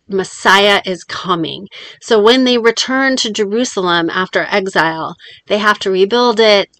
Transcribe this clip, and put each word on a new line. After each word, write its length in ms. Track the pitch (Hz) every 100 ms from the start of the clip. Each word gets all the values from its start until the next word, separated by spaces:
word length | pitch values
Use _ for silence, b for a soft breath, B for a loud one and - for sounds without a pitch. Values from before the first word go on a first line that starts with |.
| _
Messiah 760 | 190 185 - 214 196 202 202
is 200 | 190 175
coming. 640 | - - 180 175 147 135 196 B B B
So 180 | - 220
when 240 | 208 262
they 140 | 254 247
return 580 | 226 226 - 262 269 262
to 140 | 226
Jerusalem 760 | 208 202 220 254 - 180 170 165
after 360 | 185 180 190 160
exile, 640 | 202 190 185 160 160 151 180 B B _
they 120 | 208
have 200 | 208 202
to 100 | 196
rebuild 500 | 190 196 240 247 220
it. 340 | 220 202 -